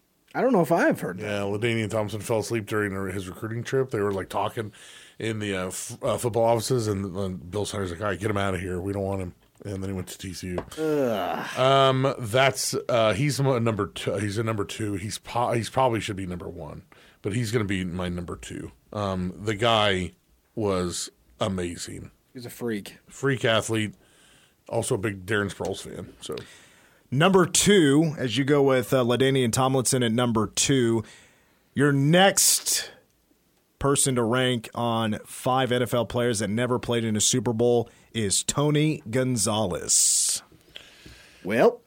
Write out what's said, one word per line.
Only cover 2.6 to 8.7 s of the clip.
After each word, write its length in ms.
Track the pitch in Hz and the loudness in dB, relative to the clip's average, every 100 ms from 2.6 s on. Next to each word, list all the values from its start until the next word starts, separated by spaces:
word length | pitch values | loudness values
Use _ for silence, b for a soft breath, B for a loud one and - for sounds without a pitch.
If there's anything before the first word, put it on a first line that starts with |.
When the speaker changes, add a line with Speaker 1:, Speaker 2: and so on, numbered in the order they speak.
| 101 | -2
Speaker 2:
during 280 | 110 104 95 95 | -2 -2 -2 -6
his 140 | 95 92 | -6 -8
recruiting 360 | 87 110 117 | -8 -8 -8
trip. 280 | - 135 127 | -2 -2 0
They 80 | 113 | 0
were, 140 | 101 | 0
like, 160 | 98 90 | -2 -4
talking 420 | 107 104 120 104 - B B B B | -2 -2 -4 -10 -12 B B B B
in 200 | 110 107 | -6 -4
the, 140 | 104 95 | -4 -4
uh, 120 | 92 | -4
f-, 300 | 92 - 110 | -8 -10 -6
uh, 160 | 135 104 | -2 -2
football 280 | 120 113 113 | 0 2 2
offices, 420 | 117 - 131 107 | 2 2 0 0
and, 280 | 98 101 87 | -2 -4 -4
uh, 100 | 98 | -4
Bill 380 | 90 85 101 98 | -6 -8 -6 -4
Snyder's 260 | 104 95 | -4 -6
like, 80 | 85 | -4
"All 60 | 107 | -4
right, 120 | 90 | -2
get 120 | 107 | -2
him 60 | 101 | -2
out 180 | 98 92 | -2 -2
of 60 | |
here. 180 | 92 | -4